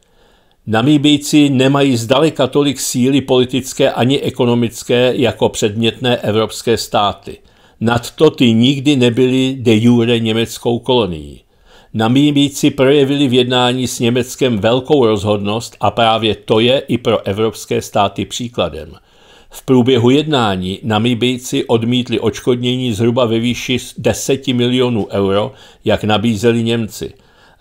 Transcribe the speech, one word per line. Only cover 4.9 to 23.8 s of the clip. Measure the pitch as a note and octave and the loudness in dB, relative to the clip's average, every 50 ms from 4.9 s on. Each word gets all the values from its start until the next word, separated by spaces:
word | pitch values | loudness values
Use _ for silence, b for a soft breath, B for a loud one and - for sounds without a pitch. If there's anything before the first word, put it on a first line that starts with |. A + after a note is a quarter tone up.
| B2 A#2+ B2 B2+ A#2 | 0 2 2 2 2
jako | D3 B2+ A2 G2 - B2 G#2+ | 0 0 0 0 0 -2 -2
předmětné | - - B2 G#2 G2+ A2+ A2+ A2+ - - - B2 A#2+ | -2 -2 -4 -2 -2 -2 -2 -2 -2 -2 -2 -2 -2
evropské | A#2 - A2+ G#2 A2 A2 G#2+ - - - A#2+ A2+ | -2 -2 -2 0 0 -2 -2 -6 -6 -2 -2 -2
státy. | G2+ - - - A2 G#2 G2 F#2 - - - - - _ b b b b b b b | -2 -2 -2 -2 0 0 0 -2 -6 -12 -18 -18 -18 _ b b b b b b b
Nadto | A2 A2+ A#2+ A#2 - - - - D#3+ D#3 | -2 -2 -2 -2 -4 -6 -2 2 2 2
ty | D3+ - C3 A#2 A2+ | 4 4 2 4 4
nikdy | A2+ A#2+ C3 C#3+ C#3 B2 D3 D3 | 4 4 2 0 0 0 0 2
nebyly | C3 B2 A#2+ A2+ B2+ B2+ B2+ B2+ C3 C3 C3 C3+ C3+ | 2 2 2 2 2 2 2 2 0 0 -2 -2 -2
de | A2+ A#2+ A2 | 2 2 2
jure | G#2+ A2+ A#2+ A#2+ A#2+ A2+ A#2+ A#2+ A#2 | 4 4 4 4 4 2 2 0 0
německou | A2+ A2 A2 A2+ A2+ A2+ - - - B2 A#2+ A#2 | 0 -2 -2 -2 -2 -4 -6 -6 -4 -4 -4 -2
kolonií. | - - B2+ B2 G#2+ F2+ E2+ D#2 D2 D2 C2+ - _ _ b b b b b b b b b | 0 0 0 0 0 -2 -4 -8 -12 -14 -18 -20 _ _ b b b b b b b b b
Namíbijci | A2 A2 A2+ B2+ C#3 D3 D3 C#3+ C#3+ C#3+ C#3 - - - - | -2 0 2 2 4 4 4 2 2 0 0 0 0 0 0
projevili | - - C3 C3+ D3 D3 C#3 C3 C#3+ C#3+ C#3+ | 2 2 2 4 4 4 2 2 0 0 0
v | B2+ A#2+ | 2 2
jednání | B2+ B2 A#2+ B2+ B2 B2 B2 B2+ C3 B2+ | 2 0 0 0 0 0 0 0 -2 -4
s | A#2 - - | -4 -4 -2
Německem | B2+ A#2 B2 B2+ A#2 - - - C#3 B2+ A#2 | 0 0 0 0 -2 -4 -4 -2 -2 0 0
velkou | G2+ G2 A2 A#2 C3 C3 - D#3 C#3 A#2+ | 0 0 0 0 0 0 2 2 4 4
rozhodnost | A2 A2 G2 F#2+ G#2+ G#2 G2+ G2+ G2+ G#2+ A2+ - - - - | 2 2 0 0 -2 -2 -2 -2 -4 -6 -6 -8 -10 -8 -4
a | - G2+ | -2 -2
právě | - A#2+ A#2 A2 A2+ A2 A2+ G#2+ - | 0 2 2 2 2 2 0 -2 -2
to | - - - A#2 A2 | -2 -2 0 2 2
je | A#2 A#2+ C3 C#3+ | 2 2 2 0
i | - - C3 | 0 -2 -4
pro | A2+ - A#2+ G#2+ - - | -4 0 0 -2 0 -2
evropské | G2+ F#2+ G#2+ A2 A2 - - - - B2 A#2 | -4 -4 -2 -2 -4 -4 -6 -8 -6 -4 -4
státy | - - - A2 G2+ G2+ - - - | -4 -4 -2 0 0 0 -2 -6 -8
příkladem. | - - - B2 A#2 - - F#2 E2+ D#2 D#2 D#2 D2+ E2 - b b b b b b b b b b | -8 -8 -10 -10 -8 -4 -4 -4 -4 -6 -10 -14 -16 -20 -20 b b b b b b b b b b
V | b - - | b -8 0
průběhu | - C3 B2+ A#2 C3 C3 A#2 A#2 B2 | 2 4 4 4 4 2 4 4 4
jednání | C3+ D3+ D#3 D#3 D3+ B2+ A2+ G#2 G2 F#2 F#2 F#2 F#3+ - - | 2 2 2 0 0 0 0 0 -2 -2 -4 -6 -8 -6 -4
Namíbijci | A#2 G#2+ G#2+ A2+ B2 B2 G#2+ A#2+ B2+ B2+ B2 - - C#3 C#3 - | -2 0 0 0 0 -2 0 -2 -2 -2 -4 -6 -6 -4 -4 -2
odmítli | - A#2+ A2+ A2+ A#2 B2 B2 A#2 A#2 A2+ - | 0 -2 0 0 0 -2 -2 -2 -2 -4 -2
odškodnění | - G#2+ - - - C#3 B2 A#2+ B2 B2 B2+ B2+ B2+ B2 G#2+ | -2 -4 -4 -4 -2 -2 -2 0 -2 -4 -4 -2 -4 -4 -2
zhruba | G2 A#2 A#2+ A#2 C3 B2 | 0 0 0 2 2 0
ve | A2 A2+ A2+ | 0 0 0
výši | A#2 B2 A#2 - - - B2+ A#2+ | -2 -2 -4 -4 -4 -4 -4 -4